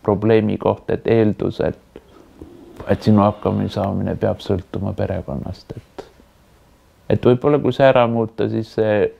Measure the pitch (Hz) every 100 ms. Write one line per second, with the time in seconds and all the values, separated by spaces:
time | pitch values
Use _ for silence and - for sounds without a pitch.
0 | - 101 113 110 107 95 98 104 - -
1 | - 113 107 - 98 - 80 - _ -
2 | _ - - - - - - - - 98
3 | - 107 101 - - 101 98 104 98 95
4 | 98 92 107 98 - 98 - - 101 101
5 | 104 92 - 69 - 98 _ - _ -
6 | - _ _ _ _ _ _ _ _ _
7 | _ - 117 123 143 147 127 123 135 127
8 | 117 117 110 - 110 110 110 - 107 104
9 | 92 -